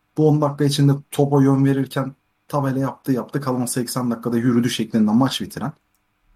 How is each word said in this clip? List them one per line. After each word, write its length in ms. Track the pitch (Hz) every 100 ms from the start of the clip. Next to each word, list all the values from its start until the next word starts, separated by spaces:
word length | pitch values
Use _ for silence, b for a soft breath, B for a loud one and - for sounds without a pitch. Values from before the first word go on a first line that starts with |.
| _ -
bu 100 | 156
on 120 | 151
dakika 220 | 143 147 143
içinde 260 | 143 139 139 -
topa 300 | - 143 143
yön 220 | 139 135 139
verirken 500 | 135 131 143 131 - _ _ -
tabela 320 | 147 135 131
yaptı, 320 | 135 - 143
yaptı, 300 | 123 107 143
kalan 240 | 131 127 120
seksen 460 | 131 113 131 123
dakikada 260 | 117 120 120
yürüdü 320 | 127 120 120
şeklinde 420 | 117 110 113 107
maç 300 | 113 135 -
bitiren 320 | 95 - 120 - _ _ _ _ _